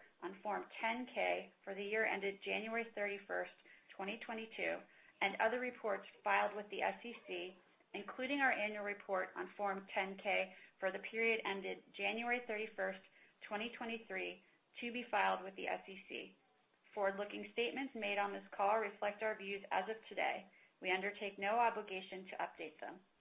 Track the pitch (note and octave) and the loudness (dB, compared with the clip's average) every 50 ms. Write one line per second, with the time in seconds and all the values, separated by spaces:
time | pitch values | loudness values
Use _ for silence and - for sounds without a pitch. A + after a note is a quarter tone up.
0 | - - _ _ - F3+ G3 - - G#3 G3 F3+ F3+ - - - - A3+ A#3 B3 | -12 -20 _ _ -8 -8 -8 -4 -2 -2 -2 -2 -2 -6 -6 -2 0 0 0 0
1 | B3+ B3 - G#3 F3+ F3+ F3 F#3 G3 G3 - _ - G3 G3 G3 G3+ G3+ G#3+ A3 | -4 -4 0 2 2 4 2 2 -2 -6 -14 _ -10 -6 -6 -4 -2 0 2 4
2 | A3 - G3 G3 G3 G3+ G3 - - G3 G3 G3 G#3+ A3+ A3+ A#3 A3+ A3+ - G#3+ | 4 4 2 0 0 -2 -2 -2 -2 -2 -2 0 0 0 -2 -2 -2 -2 -2 -2
3 | G#3 G3+ G3+ G3 G3 - F3+ F3+ F3+ - - - - - - - - - - - | -2 -2 -2 -4 -4 -2 -2 -2 -2 -2 -6 -12 -20 -20 -20 -20 -20 -14 -10 -6
4 | G3 G3 A3 A3+ - - A3+ A3 A3 A3 - - F3 E3 E3 F3 - - - - | -4 -4 -4 -4 -6 -6 -6 -6 -6 -6 -4 0 0 0 0 -2 -4 -10 -20 -20
5 | - - - _ G3 G3 G3 - A3 A3+ B3 B3 B3+ B3 B3 - - G#3+ G3 G3 | -20 -20 -2 _ 0 2 4 4 4 4 4 4 0 -2 -4 -2 0 0 0 0
6 | - - - - - G#3 G3 G3+ G#3 G3+ G3+ G#3+ G3+ G3+ G3 F#3 - G3 G3 - | -2 -8 -16 -2 2 4 6 6 6 4 2 -2 -6 -4 -2 2 2 2 2 0
7 | - A#3+ A3+ - - G3 F#3 F3 F3 F#3 G3 - - _ _ _ _ _ - G3+ | -4 -10 -10 -10 -8 -6 -4 -4 -4 -6 -8 -12 -20 _ _ _ _ _ -10 -8
8 | G3+ - - - B3+ B3+ C#4+ C#4+ C#4 B3+ - - G#3 G#3+ G#3+ G#3 G3+ G3+ G3+ G3 | -8 -6 -4 -4 -2 0 2 4 4 4 4 4 2 0 0 -2 -4 -4 -4 -4
9 | - - G3 F#3 F#3 - - F3 F#3 F#3 - - G#3 G3 F#3+ G3 G3 - - G#3+ | -2 0 0 0 0 0 -2 -6 -6 -6 -4 0 0 0 0 0 -4 -2 -2 -2
10 | F#3+ G3 G3 F#3+ - G#3 F#3 F#3 F#3+ F#3+ - - - - - - F#3+ F#3+ F#3+ G3+ | 0 0 -4 -4 0 2 4 4 2 0 -4 -12 -20 -20 -6 -2 -2 0 0 -2
11 | - - A3+ A3+ A3+ A3+ A3+ A3 - G3+ G3 G3 F#3 F#3+ F#3 - - - - - | -4 -4 0 4 4 4 4 4 2 0 -2 -2 -2 -4 -4 -6 -8 -12 -6 -2
12 | G3+ G3+ G#3+ A3+ A#3+ A#3+ A#3+ B3 A#3+ - G#3+ G#3 A3 A3 - - F#3+ F#3+ F#3+ F#3+ | 0 0 0 0 2 2 0 0 0 -2 -2 -2 -2 -4 -2 0 0 0 0 -4
13 | - - - - - - _ _ - - G#3+ G3+ A3 A#3 A3+ - A#3+ A3+ A#3 A3 | -10 -18 -20 -20 -20 -20 _ _ -8 -6 -4 -2 -2 -4 -4 -6 -6 -4 -4 -6
14 | A3+ - F#3+ F#3 F3+ F3 F3+ F#3+ - - _ _ _ _ - - A#3+ A#3+ A3+ B3 | -6 -4 -4 -4 -2 -4 -6 -8 -14 -20 _ _ _ _ -10 -6 -4 -4 -4 -4
15 | A#3+ - - G3+ F#3+ F#3+ F#3+ F#3 F#3 F#3+ F#3+ F#3+ F#3 F3+ F#3 F#3 - - F#3+ F#3+ | -2 0 2 4 6 6 4 2 0 -4 -8 -4 -2 -2 -2 -2 -4 -8 -12 -12
16 | - - - A#2+ F#3+ F#3+ - _ _ _ _ _ _ _ _ _ _ - - G#3+ | -12 -10 -8 -8 -8 -10 -14 _ _ _ _ _ _ _ _ _ _ -8 -2 0
17 | G3 G3 G3 G3 G3+ G3+ G3+ G#3 G#3 G#3 - A#3+ A#3 A#3 - B3+ C#4 C4 - A3+ | 2 2 2 0 -2 -4 -4 -6 -8 -4 -2 0 0 0 0 -2 -4 -4 -4 -4
18 | G#3 G3+ G3+ G3+ G3+ G3+ G3 G3 G3 - - - G3+ G3+ G#3+ A3+ A3 G#3 G#3 - | -2 0 2 2 2 0 0 -4 -8 -8 -2 2 4 6 6 4 4 0 -2 -2
19 | G#3 G#3 G3+ - A3 A3 G#3+ G3+ G3 G3 G3+ G3 G3 - F3+ F#3 G3 G#3 A3 A3 | -2 -2 0 0 0 0 0 -2 -4 -4 -4 -4 -2 0 2 2 2 2 -2 -6
20 | - - G3 - D3+ C#3 B2+ - - - - - - - _ _ F#3+ F#3 F#3 F#3+ | -8 -6 -2 0 2 2 2 0 -6 -12 -18 -20 -20 -20 _ _ 0 2 2 2
21 | F#3+ G3+ G3+ - G#3+ G3 G3 G3 G3 G3+ A3 A#3+ A#3+ A3+ A3+ G#3+ G#3 - F#3+ F#3+ | 2 0 -2 -2 -4 -4 -4 0 2 4 6 6 6 6 4 2 -2 -4 -4 -6
22 | F#3+ - F#3+ F#3+ F#3+ - - - F3 - - - E3 D3+ - - - - F3 F#3+ | -6 -6 -8 -8 -8 -6 -4 -4 -4 -4 -4 -6 -8 -8 -8 -8 -10 -10 -10 -12
23 | - _ _ _ | -16 _ _ _